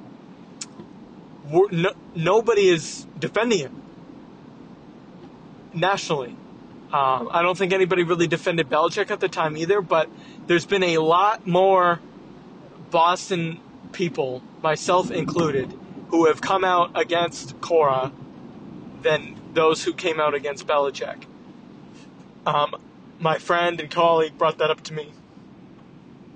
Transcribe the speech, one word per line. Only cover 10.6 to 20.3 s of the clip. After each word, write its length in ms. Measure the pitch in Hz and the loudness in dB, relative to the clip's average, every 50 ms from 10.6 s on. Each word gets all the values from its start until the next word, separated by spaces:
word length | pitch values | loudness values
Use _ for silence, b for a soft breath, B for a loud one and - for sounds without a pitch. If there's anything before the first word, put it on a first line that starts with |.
| - | 0
been 160 | - 202 190 | 0 0 0
a 160 | 185 175 165 160 | 2 2 2 2
lot 480 | 156 160 170 180 202 214 226 - - | 4 4 4 4 4 2 2 -2 -2
more 540 | 185 170 180 190 196 190 185 175 175 170 - - - - - - - - - - - - - - - - - - - | 0 2 4 6 6 6 6 4 4 2 0 -4 -14 -20 -20 -20 -20 -20 -20 -20 -20 -20 -20 -20 -20 -20 -20 -6 0
Boston 680 | - 165 165 175 185 - - - 190 170 165 165 165 - - - - - - - | 2 4 4 4 2 0 -4 -4 -4 -4 -4 -6 -8 -12 -16 -20 -20 -20 -20 -14
people, 500 | - - 180 165 - 160 139 127 123 127 - - - - | -6 -4 -4 -4 -2 -4 -4 -4 -6 -10 -12 -16 -10 -4
myself 480 | - 156 151 - - - 180 185 180 - | -2 -2 -2 0 0 2 2 2 2 0
included, 640 | - 165 147 - 147 165 165 151 139 135 123 - - - - - - - - - | -4 -4 -4 -2 -2 0 0 0 0 -2 -4 -6 -10 -16 -18 -18 -18 -18 -6 0
who 180 | 165 165 165 | 2 4 4
have 140 | 156 147 - | 4 4 2
come 240 | - - 190 185 190 | 0 -2 0 0 2
out 340 | 185 180 175 175 170 - 165 | 2 2 2 2 0 -2 -4
against 640 | 160 - 165 170 170 165 - - - - - - | -2 0 0 -2 -2 -2 -6 -10 -16 -16 -14 -12
Cora 520 | - - 170 160 151 139 131 131 127 - - - - - - - - - - - - - - - - - - - | -4 0 2 4 4 4 2 0 -2 -4 -8 -12 -20 -20 -20 -20 -20 -20 -20 -20 -20 -18 -18 -18 -18 -18 -10 -4
than 340 | - 160 156 147 - - - - - - | -2 0 0 -2 -2 -8 -16 -18 -18 -6
those 320 | 135 160 160 160 160 - - | 0 2 2 4 2 2 -2
who 80 | 180 | -6
came 280 | 151 - - 170 156 156 | -6 -4 -4 -2 -2 0
out 140 | 151 151 | 0 0